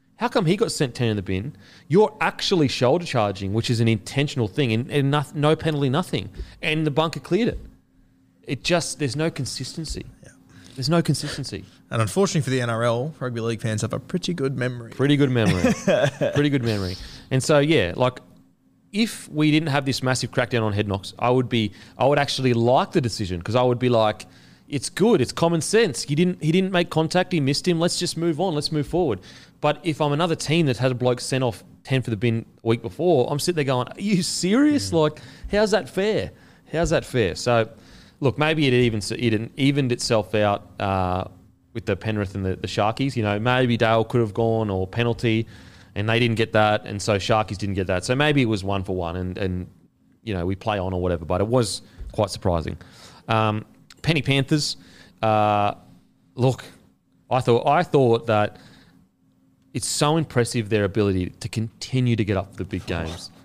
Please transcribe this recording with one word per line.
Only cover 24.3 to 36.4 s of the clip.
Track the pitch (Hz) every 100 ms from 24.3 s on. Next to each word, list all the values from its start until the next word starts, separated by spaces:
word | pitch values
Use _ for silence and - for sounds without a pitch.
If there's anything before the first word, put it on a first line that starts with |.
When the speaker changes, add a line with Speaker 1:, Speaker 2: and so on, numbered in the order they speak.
| - - - -
Speaker 1:
"It's | 143 -
good. | - 214 196
It's | 123
common | - 170 170
sense. | - 208 226 -
He | - 147
didn't, | 180 180
he | 156
didn't | 180 190
make | 185 175
contact. | 156 160 180 180
He | 175
missed | 135 143 -
him. | 170
Let's | 170 -
just | 175 -
move | 170 147
on. | 190 151
Let's | 147
move | 156 139
forward." | 160 170 98 - - - _
But | 147 147
if | 170 143
I'm | 147
another | 143 175 160
team | - 160 156
that | 110
had | 127
a | 123
bloke | 123 123
sent | - 131
off | 131 107 - -
ten | - 131
for | 123
the | 107
bin | 120 113 - _
a | 113
week | 117
before, | 117 - 175 151 120
I'm | 147
sitting | 185 170
there |
going, | 139 127 127
"Are | -
you | 202 214
serious? | 175 - 175 226 294 294 -
Speaker 2:
Mm. | 170
Speaker 1:
Like, | 156 156 - - -
how's | 202 214
that | 202 147
fair? | - 208 185 95 -